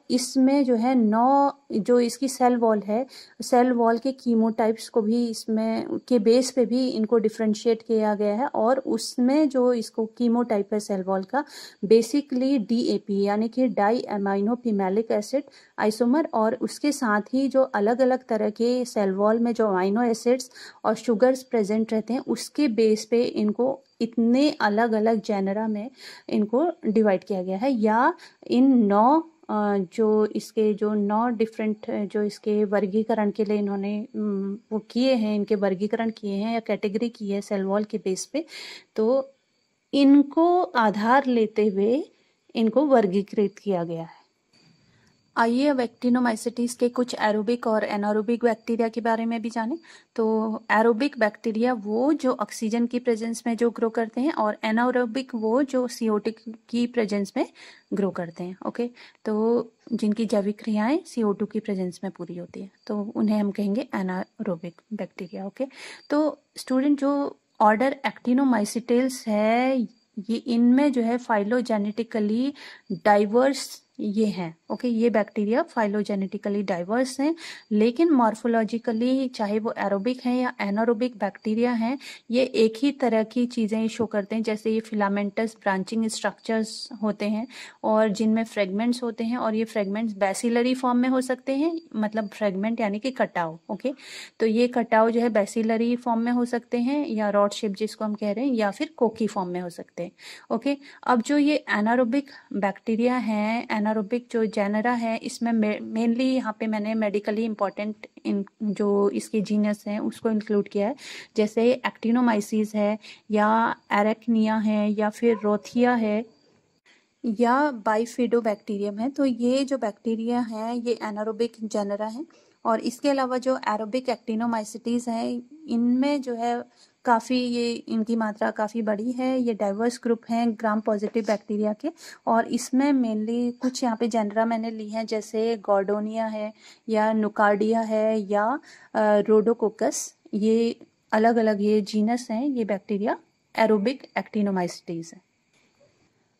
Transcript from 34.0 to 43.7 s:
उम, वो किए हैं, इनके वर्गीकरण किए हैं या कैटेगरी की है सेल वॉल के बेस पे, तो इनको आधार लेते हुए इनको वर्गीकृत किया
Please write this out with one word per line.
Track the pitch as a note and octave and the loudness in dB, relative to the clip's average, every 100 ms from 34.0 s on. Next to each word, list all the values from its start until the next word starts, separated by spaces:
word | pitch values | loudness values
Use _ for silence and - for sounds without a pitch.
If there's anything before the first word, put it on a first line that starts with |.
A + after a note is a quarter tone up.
| G#3+ G#3+ | -8 -6
उम, | G#3+ G3 G3 G3+ _ | -4 -4 -4 -8 _
वो | G#3+ | -8
किए | G#3+ A#3 C4 | -4 0 2
हैं, | B3+ G#3+ G#3 | 2 0 -2
इनके | G3+ | 0
वर्गीकरण | G#3 G3 F#3 G#3 A3+ A3+ | 0 0 -2 -2 -2 -4
किए | A3 G#3 | -6 -6
हैं | G3 A3 | -4 -4
या | A#3 | -4
कैटेगरी | A3+ G#3 G#3 G#3 A#3+ | -4 -4 -2 -2 -4
की | - G3+ | -4 -6
है | G3 | -6
सेल | G3+ G3+ | -4 -4
वॉल | F#3+ G3+ | -2 -2
के | G#3+ G#3+ | -2 -6
बेस | F#3+ F#3 - | -4 -6 -6
पे, | C#4 E4+ - - - - - | -8 -8 -14 -18 -18 -8 -2
तो | A3 C4+ C4+ _ _ _ _ _ _ | 2 0 -2 _ _ _ _ _ _
इनको | C#4 C#4 C#4+ C#4+ E4 E4+ F4+ | 4 8 8 6 4 4 4
आधार | F4+ B3 A3 G#3 A3+ C4+ C4 | 2 2 2 2 4 4 4
लेते | A#3+ G#3+ G#3+ G#3+ | 2 2 2 0
हुए | F#3+ G#3 C4 G4+ _ _ _ _ | 2 2 0 -2 _ _ _ _
इनको | - A3+ A#3 D4 | -2 2 2 4
वर्गीकृत | B3+ G3+ G3 G3 - G3+ - | 4 4 0 -2 -2 -2 -2
किया | G#3 | -4